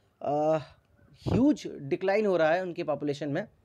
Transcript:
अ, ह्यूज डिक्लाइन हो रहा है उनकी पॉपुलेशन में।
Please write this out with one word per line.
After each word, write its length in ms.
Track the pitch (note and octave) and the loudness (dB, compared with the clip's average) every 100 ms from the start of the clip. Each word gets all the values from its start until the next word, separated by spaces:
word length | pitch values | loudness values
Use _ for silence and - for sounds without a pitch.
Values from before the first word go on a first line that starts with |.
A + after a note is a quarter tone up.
| _ _ | _ _
अ, 360 | - D3 D3+ D#3+ C#3+ - _ _ _ _ - | -2 0 2 0 -4 -20 _ _ _ _ -2
ह्यूज 400 | F#3+ C#4 A#3+ D#3+ | 2 4 2 -4
डिक्लाइन 580 | C#3 C#3 F3 F#3+ G3+ G#3+ | -10 -6 -2 2 2 2
हो 120 | F3 | 2
रहा 160 | D#3 | 4
है 80 | F3 | 2
उनकी 220 | F#3 E3 | 0 -6
पॉपुलेशन 460 | D#3 C#3+ D3 C#3+ D3+ | -4 -2 -4 -4 -4
में। 180 | D3+ A3 _ | -4 -6 _